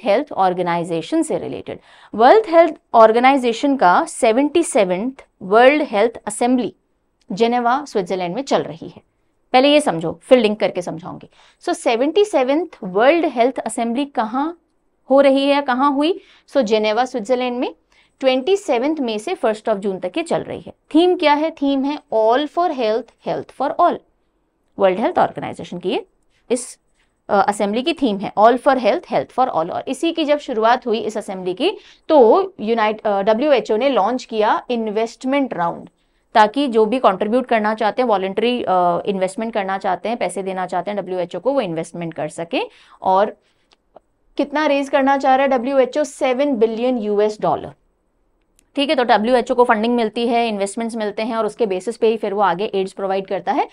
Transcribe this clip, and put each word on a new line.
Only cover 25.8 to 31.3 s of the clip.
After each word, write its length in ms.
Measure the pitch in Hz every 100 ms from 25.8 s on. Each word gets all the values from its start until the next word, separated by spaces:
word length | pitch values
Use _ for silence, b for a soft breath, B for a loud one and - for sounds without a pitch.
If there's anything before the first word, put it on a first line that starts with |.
| 180
ये 160 | 294 381 _ _ _ -
इस, 280 | 247 - - _ _ _ _ -
अ, 120 | 202
असेंबली 400 | 196 208 202 214
की 120 | 262
थीम 240 | 330 262 196
है 160 | - -
All 180 | 220 254
for 180 | 294 262
Health, 260 | 226 294
Health 280 | - 165 131
for 160 | - 254 -
All। 160 | 165
और 120 | - -
इसी 240 | 262 330
की 140 | 330 294
जब 120 | 294
शुरुआत 500 | 294 226 220 254 254
हुई 120 | 220
इस 180 | - 214
असेंबली 360 | 196